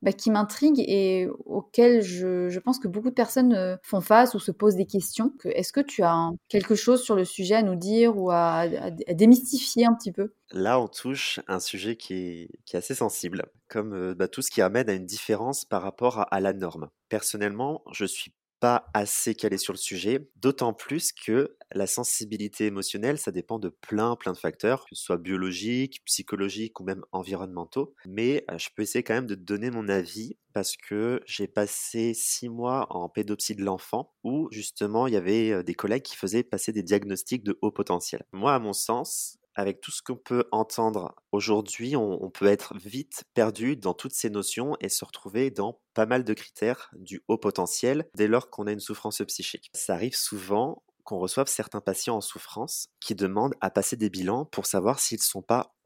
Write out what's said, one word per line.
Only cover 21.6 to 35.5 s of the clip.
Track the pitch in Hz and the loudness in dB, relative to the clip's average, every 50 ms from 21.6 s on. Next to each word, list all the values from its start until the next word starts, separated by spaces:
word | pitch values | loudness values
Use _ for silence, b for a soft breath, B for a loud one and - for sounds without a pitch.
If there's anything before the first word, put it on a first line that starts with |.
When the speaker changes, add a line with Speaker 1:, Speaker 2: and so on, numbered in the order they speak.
| - - - | -18 -8 -4
Speaker 2:
la | 98 101 | -4 -2
sensibilité | 117 - - 123 - - - 110 104 110 101 104 104 - - 107 | -2 -2 -2 -2 -2 -2 -4 -4 -6 -6 -6 -6 -6 -4 -2 -2
émotionnelle, | 107 101 98 95 - - 101 107 127 147 | -2 0 -2 -4 -6 -4 -2 -2 -2 -2
ça | 156 - - | -2 -4 -6
dépend | 92 90 85 - 113 113 | -6 -6 -6 -6 -6 -6
de | 101 90 | -6 -6
plein, | - _ - - 107 104 110 117 120 | -8 _ -8 -4 -2 0 2 0 0
plein | - - 98 92 | -2 -4 -6 -6
de | |
facteurs, | - - 85 - - - 107 131 131 - | -4 -4 -6 -4 -2 0 0 0 0 -2
que | - - | -8 -16
ce | - - | -10 -4
soit | - 90 | -2 -2
biologique, | 87 85 90 95 92 92 92 90 87 101 110 120 123 135 135 - - - | -2 -2 -2 -4 -2 -2 -4 -4 -6 -4 -4 -2 -2 -2 -4 -6 -10 -6
psychologique | - - - 101 - - 98 98 98 95 107 113 113 - - | -4 -4 -4 -4 -4 -4 -4 -4 -4 -4 -6 -8 -8 -10 -8
ou | 95 | -8
même | 92 95 95 - - - | -6 -6 -6 -8 -8 -8
environnementaux. | 95 92 95 95 85 95 92 90 87 85 80 - 131 139 139 b b - | -8 -6 -6 -6 -8 -8 -8 -8 -10 -10 -8 -6 -6 -6 -6 b b -18
Mais, | 92 95 104 113 123 143 147 - - | -10 -6 -2 0 0 0 0 -2 -6
euh, | 87 82 | -8 -8
je | - - - | -10 -8 -6
peux | - 110 | -6 -6
essayer | 101 - 123 120 | -4 -2 -2 -2
quand | - 110 | 0 -2
même | 120 131 | -2 -2
de | 113 101 | -4 -6
te | 92 90 | -8 -6
donner | 87 101 101 110 127 | -6 -4 -4 -4 -4
mon | 120 113 107 101 | -4 -4 -2 0
avis | 98 98 87 85 - 104 110 143 208 - _ _ - | 0 0 -2 -2 -6 -12 -12 -12 -14 -16 _ _ -6
parce | 104 95 - - | -4 -4 -4 -6
que | - - - 101 104 110 120 127 - - | -10 -10 -8 -4 -4 -2 -2 -2 -4 -6
j'ai | - - - - | -8 -8 -6 -6
passé | - _ - 208 202 - - - - - 117 113 117 113 | -4 _ 0 -2 0 -2 -6 -8 -6 -4 -2 -2 -2 -2
six | - - - - - - 120 | -2 -2 -2 -4 -4 -6 -8
mois | 117 117 120 123 127 135 117 - | -8 -6 -4 -2 -2 -2 -2 -4
en | - 90 87 87 | -4 -6 -8 -6
pédopsie | - 104 104 101 104 101 - - 104 | -4 -4 -4 -2 -4 -4 -4 -6 -6
de | 98 98 | -4 -2
l'enfant | 98 95 92 - - - - 135 - _ _ - | -2 -2 -4 -4 -4 -4 -4 -4 -6 _ _ -6
où | - 127 147 160 - | -4 -2 -2 -4 -4
justement | - 107 101 - - - 104 104 107 113 127 | -6 -8 -10 -10 -6 -4 -4 0 0 0 2
il | 131 113 | 2 2
y | |
avait, | 101 87 92 104 113 113 110 | 2 2 2 2 2 2 2